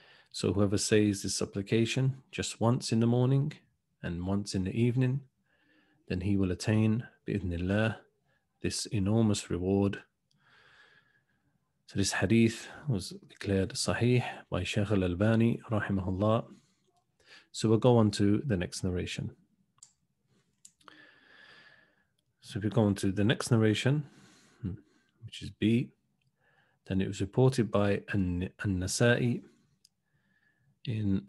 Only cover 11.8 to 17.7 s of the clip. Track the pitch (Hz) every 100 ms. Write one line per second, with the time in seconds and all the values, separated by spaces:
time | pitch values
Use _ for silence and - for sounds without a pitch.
11.8 | _ - 95 - 95 113 113 - - -
12.8 | 147 101 - - - - 101 98 92 -
13.8 | - 90 120 123 - - - 90 95 -
14.8 | 98 101 92 87 107 113 117 - - 107
15.8 | - 98 90 92 107 117 - - _ _
16.8 | _ _ _ _ _ - _ - 113